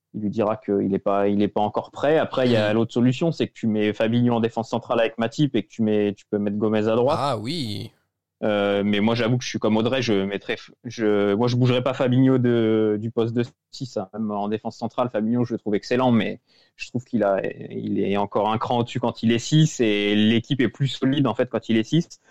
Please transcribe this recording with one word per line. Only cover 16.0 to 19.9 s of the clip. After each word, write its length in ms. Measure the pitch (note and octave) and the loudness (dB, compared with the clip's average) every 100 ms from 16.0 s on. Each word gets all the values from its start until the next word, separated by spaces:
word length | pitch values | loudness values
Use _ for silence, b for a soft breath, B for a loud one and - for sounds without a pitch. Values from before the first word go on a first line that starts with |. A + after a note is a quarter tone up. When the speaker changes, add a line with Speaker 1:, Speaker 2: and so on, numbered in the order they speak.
| B2+ | 2
Speaker 1:
mais 300 | A#2 G2+ G2 b b b - | 2 0 -6 b b b -20
je 140 | - | -10
trouve 140 | B2 | -10
qu'il 200 | - A#2 | -4 0
a, 160 | G2+ G2 G#2+ | 2 0 -2
il 540 | - - A2+ G#2+ G2+ | -8 -12 -8 -4 -2
est 180 | G2 G2+ | 0 0
encore 340 | G2+ A#2 G#2 | -2 0 0
un 60 | G#2+ | -2
cran 220 | - B2 | -2 -2
au-dessus 200 | A#2+ B2 | -2 -4
quand 220 | A#2+ - | -4 -2
il 100 | A2 | 0
est 60 | A#2 | 0
six, 420 | - D#3 D#3 - | 2 4 4 2
et 360 | A2+ | 0